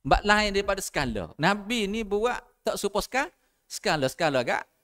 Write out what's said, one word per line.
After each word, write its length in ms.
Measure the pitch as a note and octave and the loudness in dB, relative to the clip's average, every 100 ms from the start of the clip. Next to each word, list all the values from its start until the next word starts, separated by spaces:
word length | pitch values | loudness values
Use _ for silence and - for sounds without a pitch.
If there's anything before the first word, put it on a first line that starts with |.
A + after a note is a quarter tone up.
Mbak 220 | C3+ E3+ | 2 2
lain 260 | G#3 G#3 G#3 G3 | 4 2 4 0
daripada 240 | G3+ G3 | 0 -2
skala. 560 | - E3 C3+ G#2+ E2 - | -2 -2 -2 -4 -6 0
Nabi 480 | D#3 G#3 G3 A#3+ | 0 0 -2 -2
ni 160 | G3 A3 | 0 -2
buat 400 | G#3 G3+ A#3 A#3+ - _ | -2 0 0 -2 -10 _
tak 160 | - G3+ | -4 -2
serupa 240 | G3+ G#3 | -2 -2
ska-, 260 | - B3+ D#4 _ _ _ _ | -2 -4 -4 _ _ _ _
skala, 400 | - G#3 D#3+ C3 | -6 0 2 0
skala 320 | - E3 C3+ | 0 0 2
agak 240 | B2 F#3+ - _ | 0 -2 -6 _